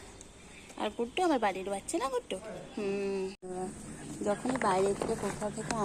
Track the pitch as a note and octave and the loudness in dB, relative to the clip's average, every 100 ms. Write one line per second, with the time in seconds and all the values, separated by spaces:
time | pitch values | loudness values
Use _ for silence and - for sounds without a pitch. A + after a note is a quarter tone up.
0 | - - - - - - - - G#3+ G#3+ | -12 -16 -16 -18 -18 -18 -14 -4 -4 -2
1 | A#3+ F4 F4+ C4 G#3 F#3+ F#3+ G3 - E4+ | -2 4 4 6 4 0 -2 -4 0 0
2 | C5 B4 - F#3 - F3 - - G3 G3+ | 2 0 -2 -6 -6 -10 -8 -2 0 0
3 | G3 G3 F#3+ G3 F#3 F3+ G3 - - - | 0 0 -2 -6 -8 -4 -4 -6 -10 -10
4 | - - G3+ G3+ B3 C4 G#3+ F#3 G3 G3+ | -10 -2 0 2 2 4 4 6 6 4
5 | - A3+ G3+ - G#3 G#3+ G#3+ - | 2 2 0 -2 -4 -2 -2 2